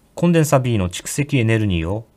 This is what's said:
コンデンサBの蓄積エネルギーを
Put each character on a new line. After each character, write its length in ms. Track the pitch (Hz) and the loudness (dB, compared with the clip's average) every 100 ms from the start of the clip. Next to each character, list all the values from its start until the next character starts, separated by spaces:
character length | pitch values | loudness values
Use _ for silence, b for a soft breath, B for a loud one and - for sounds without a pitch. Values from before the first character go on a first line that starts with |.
| _ | _
コ 140 | - 170 | -2 2
ン 40 | |
デ 80 | 165 | 2
ン 60 | 151 | 2
サ 160 | 139 | 2
B 160 | 123 110 | 2 0
の 100 | 90 | -2
蓄 220 | - - | -6 -8
積 280 | - 143 139 | -6 -2 0
エ 60 | |
ネ 160 | 110 113 | 2 2
ル 80 | 107 | 0
ギ 140 | 87 | -2
ー 100 | 80 | -2
を 160 | 104 - | -6 -10